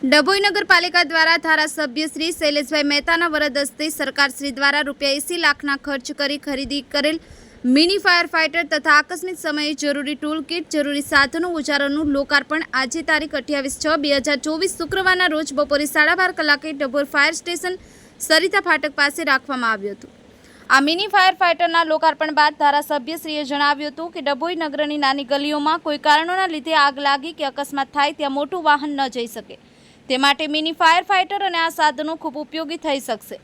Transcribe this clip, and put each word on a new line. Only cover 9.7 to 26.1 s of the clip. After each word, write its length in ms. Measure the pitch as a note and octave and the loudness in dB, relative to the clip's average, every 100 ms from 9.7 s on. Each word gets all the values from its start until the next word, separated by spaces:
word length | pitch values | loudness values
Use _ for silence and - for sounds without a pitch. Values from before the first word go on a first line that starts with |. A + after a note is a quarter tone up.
| D4 | -2
જરૂરી 320 | D4 C#4+ C#4 D4+ | -2 -2 -4 -4
ટૂલ 260 | D4+ D#4 C#4 | -4 -6 -4
કિટ, 200 | E4+ D#4+ | -8 -4
જરૂરી 340 | D#4 C#4+ C#4+ C#4+ | -2 0 -2 0
સાધનો, 440 | D4 C#4 E4 F4+ E4 | 2 2 0 -4 -4
ઓજારોનું 520 | C#4+ C#4+ C#4+ D4 D4+ C#4 | -2 0 0 0 0 -2
લોકાર્પણ 500 | C#4 D4 C#4 D4+ D#4+ B3+ | 2 0 0 -6 -4 -4
આજે 240 | C4 D#4+ D#4+ | -4 -6 -2
તારીખ 260 | D#4 D4+ D4 | -2 -2 -6
અઠ્યાવીસ 360 | A#3+ C#4+ C4+ - D4+ | -4 -4 -4 -4 -2
છ 160 | D#4 C#4+ | 0 0
બે 80 | C#4 | 0
હજાર 240 | C#4+ C#4+ D4+ | 0 -2 -2
ચોવીસ 280 | D#4 F#4 - | -2 -4 -4
શુક્રવારના 480 | E4+ F#4+ F#4 F#4 F4+ D#4 | -4 0 2 2 2 0
રોજ 180 | D#4 C#4 | -4 -4
બપોરે 260 | D4 C#4+ D4 | 0 0 0
સાડા 260 | D#4 D4+ F4+ | 2 2 2
બાર 60 | F#4 | 0
કલાકે 360 | E4+ D4+ C#4+ D#4 | 0 0 0 -2
ડભોઈ 400 | C#4 C#4+ C#4 C#4+ | -6 -4 -2 -2
ફાયર 260 | D4+ D4 E4 | 0 0 0
સ્ટેશન 360 | - F4 F4+ F#4 - - - - | -8 -6 -6 -8 -12 -20 -20 -14
સરિતા 440 | - D#4+ F4 G4+ F4+ | 2 2 4 0 2
ફાટક 320 | D#4 D4+ D4 | 0 0 0
પાસે 240 | C#4+ C#4+ D#4 | 0 0 0
રાખવામાં 460 | C4+ C4 C4 A#3 A3 | 0 0 -4 -2 -2
આવ્યું 240 | G3+ G3+ | -4 -10
હતું. 180 | - - - - - - - | -16 -20 -20 -20 -20 -20 2
આ 140 | C4+ C#4 | 4 4
મિની 180 | E4+ G4+ G4 | 0 2 4
ફાયર 240 | F#4 F#4 | 4 4
ફાઇટરના 460 | F4+ E4 F4 E4 D#4+ D#4 | 0 2 2 2 2 2
લોકાર્પણ 420 | D#4+ D4 D#4 D4+ | 2 2 2 4
બાદ 180 | D4+ D4+ | 4 4
ધારાસભ્યશ્રીએ 880 | D4 C#4+ D4 D4 A#3+ E4 D#4+ D4+ C#4 | 2 2 0 -4 -4 -8 -6 -6 -4
જણાવ્યું 480 | C#4+ C#4+ C#4+ D4 C#4+ | 0 0 0 -4 -8
હતું 160 | E4+ | -10
કે 160 | E4 C#4 | -6 -4
ડભોઈ 320 | C#4 E4 F4 D#4+ | -2 -2 -4 -4
નગરની 380 | C#4+ D4 D4 C#4 | -2 -4 0 0
નાની 240 | C#4 B3+ | 0 -2
ગલીઓમાં 580 | C#4 D4 D4+ D4 E4 D#4+ | -2 0 -2 0 -2 -2
કોઈ 160 | D4 D4+ | -2 4